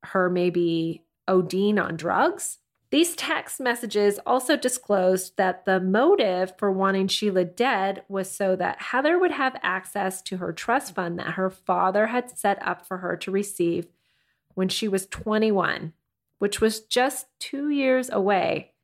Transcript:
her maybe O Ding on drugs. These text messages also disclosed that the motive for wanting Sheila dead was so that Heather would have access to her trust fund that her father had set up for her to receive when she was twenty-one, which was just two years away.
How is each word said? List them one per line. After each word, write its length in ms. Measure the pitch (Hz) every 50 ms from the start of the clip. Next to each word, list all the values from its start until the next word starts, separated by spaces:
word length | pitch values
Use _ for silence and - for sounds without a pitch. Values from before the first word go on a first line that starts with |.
| -
her 220 | - - 196 180 180
maybe 760 | 180 175 175 180 170 175 175 170 165 165 165 165 165 - _ _ _ _ _ -
O 140 | 190 185 180
Ding 360 | 160 - 185 196 208 214 196
on 180 | 175 - -
drugs. 600 | 160 165 170 - - 247 339 381 403 - - - _ _ _ _ _ _ _
These 260 | - 277 339 339 -
text 440 | - - 277 320 - - - - -
messages 600 | 269 247 240 240 247 220 - 208 208 202 202 - -
also 300 | - 240 262 262 - 311
disclosed 800 | - - 247 - - - _ 202 196 185 185 185 185 185 - _
that 280 | - 196 185 180 - _
the 160 | - 190 185
motive 760 | 185 185 190 214 254 330 403 392 254 202 180 180 185 190 - _
for 120 | - 202
wanting 380 | 190 190 190 196 190 190 190 196
Sheila 360 | - - - 208 190 185 180
dead 580 | 170 175 - 233 262 254 202 190 196 196 196 - _
was 220 | 196 196 190 190
so 240 | - - 202 190 185
that 260 | 190 180 180 - - -
Heather 360 | - - 247 269 294 339 359
would 140 | 370 359 302
have 240 | 269 285 262 254 - -
access 600 | 180 185 190 - - - 208 190 190 190 - -
to 140 | - - 180
her 140 | 175 170 165
trust 420 | - - - 233 269 277 - 180
fund 240 | - 185 170 175 170
that 140 | - - 170
her 180 | - 190 190
father 560 | 190 - _ - 185 175 180 185 190 202 214 226
had 280 | 233 247 240 247 -
set 280 | - - 208 202 202 -
up 200 | - 180 - -
for 120 | - 190 180
her 180 | 190 180 185
to 140 | 175 - -
receive 560 | 190 196 202 196 - - 175 170 170 175 170 - _ _ _ _ _ _ _ _ _ _ _ _ _
when 140 | - 185 190
she 180 | - - 226
was 200 | 214 190 190 190 -
twenty-one, 840 | - - - 220 214 220 220 220 208 190 170 - - - - 165 - _ _ _ _ _ _ _ _ _
which 220 | - 202 202 -
was 180 | 220 220 214 -
just 460 | - _ - 247 247 269 262 - - _ _ _
two 280 | - - - 269 285 302
years 380 | 294 285 269 262 254 254 254 254 -
away. 580 | - 190 196 208 190 170 - - - - _ _ _